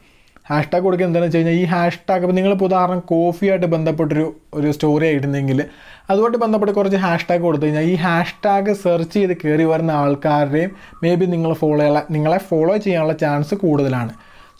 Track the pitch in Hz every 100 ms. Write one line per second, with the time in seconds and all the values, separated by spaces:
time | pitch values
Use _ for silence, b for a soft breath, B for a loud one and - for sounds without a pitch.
0 | b b b b - 147 147 180 190 180
1 | 185 170 170 170 165 170 175 180 170 -
2 | - 185 180 185 196 196 185 185 180 180
3 | - 170 175 170 202 190 180 165 160 156
4 | 151 151 156 - _ 151 147 147 151 151
5 | 160 147 139 139 135 135 147 B B B
6 | - 196 233 233 226 214 202 202 196 196
7 | 185 170 - 175 170 147 151 151 165 185
8 | 180 170 170 - 214 196 202 202 180 170
9 | 165 208 185 170 151 156 160 160 165 151
10 | 143 143 156 147 143 147 185 B B B
11 | 165 175 185 170 165 160 156 147 147 151
12 | 147 151 156 185 - 165 160 208 202 170
13 | 160 202 151 147 147 202 170 147 139 127
14 | 113 - B B B